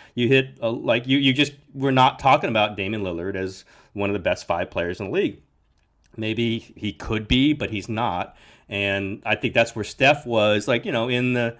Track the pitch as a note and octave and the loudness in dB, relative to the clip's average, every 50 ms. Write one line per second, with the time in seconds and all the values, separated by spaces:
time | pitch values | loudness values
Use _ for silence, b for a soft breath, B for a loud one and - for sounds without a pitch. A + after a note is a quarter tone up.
0 | B B _ A#2+ A#2+ A2+ C3+ C3+ C3 C3 - - A#2 A2+ A#2+ - - - A2+ A2+ | B B _ 0 2 4 4 4 2 0 -4 -6 -4 -4 -4 -2 0 0 0 0
1 | B2 C3 C3+ C#3+ C#3 C3+ B2+ C#3+ D3 C#3+ - - _ _ - C#3 C3+ C3+ C3 C3 | 0 0 2 2 4 2 2 2 0 -2 -4 -8 _ _ -8 -2 0 2 4 6
2 | B2+ C3 - - - C3+ C3+ D3+ - D#3+ A2+ G#2+ G#2 G#2+ G#2+ G2 F#2+ G2 A2 G#2+ | 4 4 4 2 4 4 4 4 4 2 2 2 2 2 0 -4 -4 -4 -4 -4
3 | G2 F#2 F2 E2+ F2 F#2+ G2 F#2 F#2 F#2 F#2 - b b b b b b - G2+ | -4 -4 -4 -4 -6 -6 -4 -4 -6 -6 -8 -10 b b b b b b -6 -4
4 | G2+ G2+ G2+ G2+ F2 F#2 F2 - - - F2 F2 F2+ - - F#2 F2 F2 F2+ - | -2 -2 -2 -2 0 -2 -2 -2 -2 -4 -2 -2 -4 -4 -4 -4 -4 -4 -4 -6
5 | G#2 F#2+ B2 F#3+ G#3 B2+ - - _ _ _ _ _ _ _ _ _ _ _ _ | -6 -4 -2 -2 -2 -2 -4 -8 _ _ _ _ _ _ _ _ _ _ _ _
6 | _ _ _ - G#2+ A2 G#2+ A#2 A#2 A#2 A2+ A2+ - - - - A2 G#2 F#2 - | _ _ _ -6 -6 -4 -2 0 0 0 -2 -4 -6 -10 -12 -8 -8 -8 -6 -8
7 | - - A2 A2 G#2+ G#2 B2 B2+ C3+ D3+ D3 - G#2+ F#2 G#2+ G2+ F2+ - A2 A2 | -6 -4 -4 -4 0 2 2 4 4 2 2 0 -4 -6 -6 -6 -6 -6 -4 -2
8 | B2 G#2+ F2 F2+ G2 - b b b b b b b - G2+ G2+ G2+ G2 G2 G2 | -2 -2 -2 -4 -6 -8 b b b b b b b -10 -6 -4 -2 -2 -2 -2
9 | G2 F#2+ G2+ - - A2 A2 - - A#2 - A#2+ A2+ - - A2+ G#2 - - - | -4 -6 -8 -8 -4 -4 -2 -2 -2 0 2 2 2 2 0 -6 -8 -6 -2 2
10 | C3 C3+ D3 D3 - A#2+ A#2 A2 G#2 G#2+ G#2+ G#2+ G#2 - B2 A#2 - A3 D3 A#2 | 4 4 4 2 0 -2 2 2 4 4 2 2 0 0 -2 -2 -2 -2 -2 -2
11 | A2+ B2+ B2 B2 B2+ B2+ B2 B2 A#2+ A#2 A#2 | 0 0 0 0 0 0 0 0 -2 -2 -4